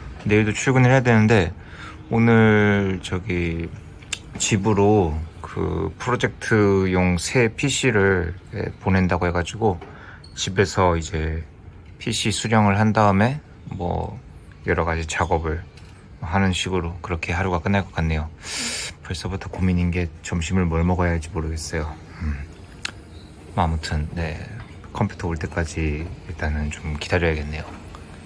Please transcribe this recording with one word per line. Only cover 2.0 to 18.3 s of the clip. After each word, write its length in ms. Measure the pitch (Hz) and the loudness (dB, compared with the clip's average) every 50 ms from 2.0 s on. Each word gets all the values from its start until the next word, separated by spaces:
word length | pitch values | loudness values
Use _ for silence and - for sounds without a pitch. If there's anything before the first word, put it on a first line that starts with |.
| - - | -8 -2
오늘 880 | 117 113 113 117 113 113 110 110 107 107 104 104 101 101 98 95 92 90 | 2 4 6 6 8 8 8 8 6 6 6 4 4 2 2 0 -2 -4
저기 680 | - - 98 90 87 - 90 87 85 85 82 82 82 80 - - - - - - - - - - - - - | -4 -6 -6 -6 -4 -4 -2 -2 -2 -2 -2 -4 -6 -8 -10 -14 -16 -18 -18 -18 -14 -14 -14 -12 -12 -14 -8
집으로 800 | - - - 117 98 98 110 104 98 101 104 107 104 90 78 76 80 80 - - - | -4 -2 0 0 2 2 2 4 4 6 6 6 6 4 2 0 -4 -6 -8 -12 -14
그 520 | - - - 90 87 85 85 85 50 - - - | -14 -10 -6 -4 -4 -2 -2 -2 -4 -4 -6 -6
프로젝트용 1160 | - 123 123 - - 110 - - - - 113 107 104 101 98 95 95 92 92 92 90 90 90 82 | -4 -2 -2 0 0 -2 -4 -4 -2 2 4 4 6 6 6 4 4 4 4 4 4 4 2 2
새 300 | - - - 131 117 110 - | -2 0 2 2 2 2 2
피씨를, 800 | - 143 135 - - - 127 110 101 98 98 95 90 85 85 90 90 - - - | 0 -2 -2 0 2 0 2 4 4 4 4 4 2 0 -2 -6 -10 -14 -12 -8
예, 80 | 101 - - - - | -6 -6 -6 -8 -4
보낸다고 480 | - 101 92 95 92 87 90 87 90 | 0 2 2 4 4 2 2 2 0
해가지고 520 | 87 85 87 85 - - 104 113 104 87 80 - - - - - - - - - - - | 0 0 0 -2 -4 -4 0 0 0 0 0 -8 -16 -18 -18 -18 -20 -20 -20 -20 -16 -10
집에서 640 | - - 98 92 107 98 87 - 101 92 87 85 | -6 -6 -4 2 2 0 2 2 2 4 4 4
이제 460 | 82 80 76 - 78 78 80 80 80 78 - - - - - - - - - - - | 2 -2 -4 -4 -4 -2 -2 -4 -4 -8 -10 -16 -20 -20 -20 -20 -20 -20 -20 -18 -8
피씨 320 | - 120 110 - - 113 | -6 -4 -4 -2 -2 -2
수령을 480 | 95 - - 110 113 110 104 101 98 104 | -2 -2 -2 2 4 4 6 6 4 4
한 140 | 110 110 101 | 2 2 4
다음에 460 | 110 107 101 95 98 107 123 143 151 - - - - - | 4 4 4 6 4 4 2 0 -2 -8 -14 -20 -18 -14
뭐 540 | - - 95 87 87 87 85 85 - 107 - - - - - - - - - - | -12 -8 -6 -4 -2 -2 -4 -4 -6 -8 -12 -16 -16 -20 -20 -20 -20 -20 -12 -4
여러 200 | - 87 85 82 | -2 0 0 0
가지 200 | 85 82 82 82 | 0 0 -2 -2
작업을 560 | 80 - - 87 82 90 80 80 80 78 80 - - - - - - - - - - - - | -4 -2 -2 0 0 0 0 0 -2 -4 -4 -6 -12 -18 -20 -20 -20 -20 -20 -20 -20 -16 -12
하는 300 | - 80 92 98 98 95 87 | -8 -2 0 2 2 2 2
식으로 420 | - - 92 92 90 82 82 85 - | 0 -2 -2 -2 -2 -2 -4 -8 -8
그렇게 300 | - - 87 80 - - 85 | -6 -6 -6 -6 -4 -4 -2
하루가 260 | 85 92 92 90 85 | -2 0 0 -2 -2
끝날 240 | - 98 98 101 - | 0 0 0 0 0
것 100 | - - | -2 -4
같네요. 360 | 85 82 80 80 78 76 80 | -2 0 0 0 -2 -2 -6